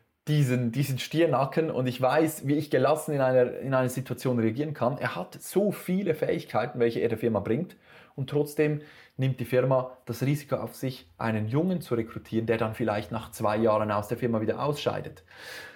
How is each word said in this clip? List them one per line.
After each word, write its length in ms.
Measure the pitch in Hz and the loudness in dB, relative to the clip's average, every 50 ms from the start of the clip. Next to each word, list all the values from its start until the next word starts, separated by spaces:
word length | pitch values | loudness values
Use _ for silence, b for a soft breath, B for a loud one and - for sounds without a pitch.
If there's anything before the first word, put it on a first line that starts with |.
| b b b _ _ 151 | b b b _ _ 0
diesen, 420 | 151 151 139 123 127 123 123 117 117 | 2 4 4 4 4 2 0 0 0
diesen 260 | 139 139 - 131 123 | 0 0 0 -2 -4
Stiernacken 720 | - - - 156 170 156 139 120 139 - - 165 160 156 | -6 -2 0 2 2 4 4 2 0 0 0 0 0 0
und 160 | - 123 127 | 0 -2 -2
ich 140 | 127 120 - | -2 0 0
weiß, 460 | 131 127 139 160 165 156 - - - | 2 2 4 4 4 2 0 -2 -2
wie 80 | 135 147 | 0 0
ich 160 | 151 151 - | 0 0 2
gelassen 420 | 156 131 127 135 156 156 - - 147 | 2 4 4 4 4 2 0 -2 0
in 80 | 139 | 2
einer, 380 | 131 127 127 127 123 120 - - | 2 4 6 6 4 4 2 -2
in 160 | - 135 135 | -2 0 2
einer 140 | 131 127 123 | 2 2 2
Situation 500 | 127 131 127 - 123 - - 131 123 117 | 0 -4 -6 -6 -6 -4 -2 0 2 2
reagieren 360 | 113 110 110 135 147 160 147 | 2 2 2 0 -2 -4 -2
kann.“ 240 | - 117 123 135 - | -2 0 0 0 -2
Er 180 | - 120 - | -4 -4 -4
hat 240 | 170 185 - - - | -6 -8 -10 -12 -14
so 320 | - - - 185 208 208 - | -12 -4 0 2 2 2 0
viele 420 | - - - 180 196 202 175 151 | -2 -2 -2 -2 0 0 0 -2
Fähigkeiten, 640 | - - 151 165 170 - - - 107 120 - - 123 | 0 0 -2 -2 -2 -4 -2 -2 -2 -2 -2 0 0
welche 220 | 117 120 120 120 | 0 2 2 2
er 80 | - 117 | 0 0
der 100 | 113 110 | 0 0
Firma 220 | - 117 110 98 | 0 0 0 0
bringt. 360 | 101 110 110 143 180 - - B B B B B B B B | 0 0 0 -2 -2 -4 -8 B B B B B B B B
Und 140 | 143 135 - | -8 -6 -2
trotzdem 520 | 147 147 147 147 - - 151 151 151 151 151 B B B B B B | 0 0 0 0 0 0 2 2 0 -2 -6 B B B B B B
nimmt 240 | - 131 135 127 - | -2 -2 -2 -2 -2
die 40 | 120 | -2
Firma 520 | - 131 127 123 139 135 127 127 - - - _ | 0 2 2 4 4 4 2 2 -2 -6 -12 _
das 180 | - 113 - 135 | -8 -6 -2 0
Risiko 340 | 139 147 143 - - 135 | 0 0 0 -2 -4 -4
auf 180 | - 110 113 - | -4 -4 -6 -8
sich, 340 | - - 131 135 - - - _ - | -8 -8 -8 -8 -10 -14 -18 _ -4
einen 300 | 120 113 110 107 107 107 | -2 -2 0 0 -2 0
Jungen 320 | 123 147 175 190 180 170 | 0 0 0 0 0 -2
zu 140 | - - 120 | -2 -2 -2
rekrutieren, 520 | 117 110 - - 110 - - 110 110 110 | -2 -2 -4 -8 -14 -10 -4 -2 -2 0
der 120 | 113 113 110 | 2 0 0
dann 160 | 117 110 113 | 0 -2 -2
vielleicht 380 | - 117 107 104 104 - - 117 | -2 -2 0 0 -2 -2 -6 -8
nach 180 | 110 - - | -8 -8 -10
zwei 260 | - - 110 104 107 | -6 -2 -2 0 2
Jahren 340 | 110 113 110 107 107 110 107 | 4 4 4 4 4 2 2
aus 180 | 104 104 104 - | 0 0 0 -2
der 100 | 120 - | -2 -2
Firma 220 | 127 120 117 110 | 0 0 0 0
wieder 220 | 110 110 101 - 135 | 0 0 -2 0 -2
ausscheidet. 640 | 147 147 147 - - - - - - - - B B B B B B B B B B B | -2 -2 -2 -2 -2 -2 -2 -4 -10 -12 -16 B B B B B B B B B B B